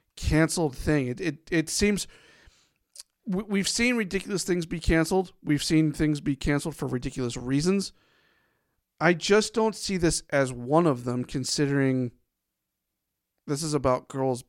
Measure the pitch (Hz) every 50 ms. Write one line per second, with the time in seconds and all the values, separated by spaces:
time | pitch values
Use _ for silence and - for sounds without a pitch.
0 | _ _ _ - - - 156 151 160 156 - 185 170 147 131 - - - 151 147
1 | 135 123 123 - 190 170 143 - _ - - 165 160 160 - - 208 208 208 185
2 | - - - - _ - - _ _ - _ _ _ _ _ _ _ _ _ -
3 | - _ _ _ _ - 185 185 - - 202 196 190 - - - 233 247 247 240
4 | 214 180 190 190 - - 208 175 - - 180 180 165 160 - 165 - - 165 165
5 | 160 156 190 185 190 175 - _ - - 151 147 - - 160 156 156 156 147 -
6 | 160 151 151 143 143 151 139 - - - 147 143 - 170 147 - 151 131 127 123
7 | 131 143 123 - 127 120 117 123 123 123 135 139 156 180 190 202 190 - - _
8 | _ _ _ _ _ _ _ _ _ _ _ _ _ _ _ _ _ _ _ _
9 | 151 165 180 156 - - 196 214 214 - - 233 220 220 214 - - - 196 180
10 | 170 165 151 - - - - 143 139 127 127 120 120 123 143 165 175 165 139 120
11 | 120 127 120 127 123 - - 147 127 - - - 151 139 143 143 135 131 131 127
12 | 127 120 - _ _ _ _ _ _ _ _ _ _ _ _ _ _ _ _ _
13 | _ _ _ _ _ _ _ _ _ - 147 139 160 156 147 147 127 135 127 127
14 | - - - 135 135 131 127 120 -